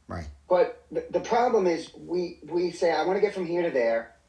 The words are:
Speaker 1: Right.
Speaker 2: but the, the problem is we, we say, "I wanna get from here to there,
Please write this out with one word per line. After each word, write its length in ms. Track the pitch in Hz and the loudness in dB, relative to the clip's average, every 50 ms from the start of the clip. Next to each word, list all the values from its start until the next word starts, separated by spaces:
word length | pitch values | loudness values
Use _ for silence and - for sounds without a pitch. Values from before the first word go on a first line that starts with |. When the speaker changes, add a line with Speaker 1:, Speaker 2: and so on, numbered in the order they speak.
| _ - | _ -12
Speaker 1:
Right. 180 | 92 87 80 76 - - _ - | -10 -10 -10 -12 -14 -10 _ 2
Speaker 2:
but 340 | 180 180 160 - - - - - | 4 4 4 2 0 -6 -12 -8
the, 160 | - 165 - - | -6 -6 -4 -2
the 100 | - 170 | -2 -4
problem 480 | - - 226 233 240 254 233 214 185 175 | 0 2 2 4 4 4 4 4 4 2
is 200 | 165 151 - - - | 2 0 -4 -10 -16
we, 440 | - 151 151 170 180 175 170 - - - 147 | -16 -10 -6 -4 -4 -4 -4 -8 -12 -10 -4
we 240 | 165 175 180 175 | -2 -2 -2 -2
say, 180 | 165 - - - | -2 0 2 2
"I 140 | 151 151 156 | 2 2 2
wanna 140 | 180 196 202 | 0 0 -2
get 120 | 202 202 | -2 -4
from 140 | 196 190 180 | -6 -6 -4
here 160 | 165 175 175 | -2 -2 -2
to 80 | 170 165 | 0 0
there, 460 | 131 127 117 113 113 113 - - - _ _ | 0 0 2 2 0 0 -2 -6 -14 _ _